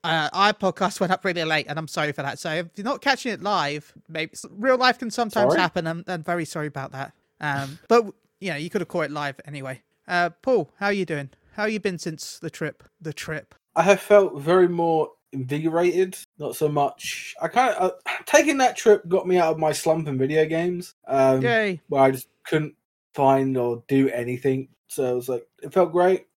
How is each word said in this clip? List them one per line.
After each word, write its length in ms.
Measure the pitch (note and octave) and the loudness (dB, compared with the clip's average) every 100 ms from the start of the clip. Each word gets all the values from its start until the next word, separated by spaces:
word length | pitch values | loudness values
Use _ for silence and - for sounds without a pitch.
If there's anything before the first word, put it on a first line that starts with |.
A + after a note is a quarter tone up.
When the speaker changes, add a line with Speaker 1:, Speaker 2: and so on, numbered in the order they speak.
Speaker 1:
uh, 240 | E3+ D#3+ D3 | -2 -2 -2
our 200 | - G3+ | 2 2
podcast 480 | G#3 F#3+ - F#3+ - | 2 -2 0 -4 -2
<laughs> 0 | |
went 120 | F3+ | -2
up 120 | F#3 | 0
really 200 | G3 F3 | -2 -4
late, 220 | D#3+ D#3 - | 0 -2 -2
and 100 | D3+ | -8
I'm 100 | D#3+ | -6
sorry 240 | - D3+ | -4 -4
for 100 | C#3+ | -4
that. 160 | C#3 C3+ | -8 -8
So 120 | E3+ | -6
if 160 | D#3 E3+ - | -6 -6 -8
you're 80 | |
not 160 | G#3 - | -6 -2
catching 320 | C#4 B3+ B3 | 0 -2 -2
it 100 | G3+ | -6
live, 500 | F#3+ G3 C#3+ D3 - - _ | -2 0 -2 -4 -12 -20 _
maybe 240 | D#3+ D#3+ | -8 -8
s-, 120 | - - | -10 -18
real 260 | F#3+ B3+ B3+ | -4 0 2
life 200 | B3+ B3 | 2 0
can 120 | A#3 | -6
sometimes 420 | A3 A3+ G#3+ G3+ | -4 -4 0 2
Speaker 2:
Sorry? 80 | - | 2
Speaker 1:
happen. 260 | F3+ F3+ E3 | 0 -2 -6
I'm, 180 | E3 E3+ | -8 -8
I'm 140 | F3+ | -8
very 220 | D#3 F3 | -4 -6
sorry 220 | D#3 E3 D3+ | -6 -6 -8
about 240 | C#3 C3+ | -8 -12
that. 200 | C3+ C#3 _ _ _ | -12 -14 _ _ _
Um, 380 | D3+ C#3 C3+ D3+ | -6 -4 -6 -12
<laughs> 60 | _ | _
but, 80 | A#3 | 2
w-, 180 | G#3+ - _ _ | 2 -10 _ _
you 100 | G3 | -8
know, 60 | D3 | -6
you 140 | E3 | -4
could 100 | G#3 | -4
have 80 | E3+ | -4
caught 180 | F3+ D3+ | -4 -4
it 40 | |
live 280 | D3 C#3+ C3+ - | -4 -6 -8 -14
anyway. 360 | C#3+ C3 C3 _ _ - | -12 -12 -12 _ _ -2
Uh, 240 | F3+ F3 - | 0 0 -2
Paul, 280 | - A#3+ D3 _ | 0 0 0 _
how 80 | G3+ | -4
are 60 | |
you 120 | G3+ | -2
doing? 260 | F3+ D3+ C#3 _ _ | -2 -6 -8 _ _
How 120 | - | -6
you 160 | G#3+ G#3+ | -4 -2
been 180 | G3+ F3 | -4 -6
since 400 | F3+ D#3 - - | -8 -10 -14 -12
the 120 | E3 | -14
trip? 340 | - D#3 - _ _ | -8 -10 -10 _ _
The 120 | D#3+ | -14
trip. 400 | - - D#3 - _ _ | -12 -10 -10 -12 _ _
Speaker 2:
I 80 | - | 2
have 160 | F3 F#3+ | 4 4
felt 400 | - G#3 F#3+ C#3+ | 8 6 6 -2
very 280 | C#3+ F#3 F3+ | 2 4 4
more 420 | E3+ E3+ D#3+ D3+ _ _ | 2 0 0 -2 _ _
invigorated. 840 | C#3 B2+ D3 D#3+ E3 F3 F3 F#3 F#3 - _ | -10 -6 -2 0 2 2 2 -2 -4 -20 _
Not 160 | C#3+ | -10
so 140 | A#2 D3+ | -2 -2
much. 680 | D3 C#3+ - - - - - | 0 -2 -2 -10 -10 -12 -8
I 60 | E3 | -2
kinda, 340 | A#3 B3+ - | 2 2 2
uh, 80 | - - - - - | -2 -2 -10 -10 4
taking 320 | D4 D#4 C#4 | 4 4 2
that 180 | B3+ - | 2 2
trip 320 | - G#3 E3+ | 4 4 4
got 180 | F#3 F3+ | -2 2
me 120 | F3+ | 2
out 120 | E3 | 2
of 80 | D#3 | 2
my 140 | D#3 | 0
slump 340 | C#3+ D#3+ D#3+ D3+ | 0 0 0 0
in 100 | C3 | -2
video 300 | C3+ D#3 D#3 | 0 2 2
games, 480 | D#3+ F3 F3+ F3 _ - | 0 -2 -4 -10 _ -2
um, 340 | C#3 C3+ C3 | 2 4 4
Speaker 1:
Yay. 380 | A#3+ A3+ G#3 F3 _ | 2 2 0 -4 _
Speaker 2:
where 140 | C#3 | 4
I 100 | C3+ | 4
just 160 | C3 - _ | 4 -10 _
couldn't 300 | - D#3 D#3 _ _ _ _ | -2 -2 -2 _ _ _ _
find 440 | - C3+ C3+ C3+ B2+ | 2 4 4 2 0
or 260 | A#2+ A#2 - | -2 -4 0
do 200 | C#3 C3+ | 2 2
anything. 580 | A#2+ A#2+ B2 C#3 C3 C3+ _ _ | 0 -6 -2 -2 -2 -6 _ _
So 180 | - | -6
it 100 | B2+ B2 | -2 -2
was 120 | B2 | -4
like, 200 | B2 - _ | -8 -8 _
it 120 | C#3 | -4
felt 180 | F#3+ F3 | 2 2
great. 380 | E3+ F3+ F#3 - | 4 2 2 -4